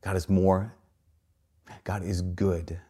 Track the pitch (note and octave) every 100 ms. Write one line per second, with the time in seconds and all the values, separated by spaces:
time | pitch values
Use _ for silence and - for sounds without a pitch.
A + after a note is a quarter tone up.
0 | G2 F#2+ E2+ F#2+ F#2+ F#2+ G#2+ - _ _
1 | _ _ _ _ _ _ - - - G2+
2 | F#2 F2+ F2+ F2+ G2 E2+ E2+ E2+ -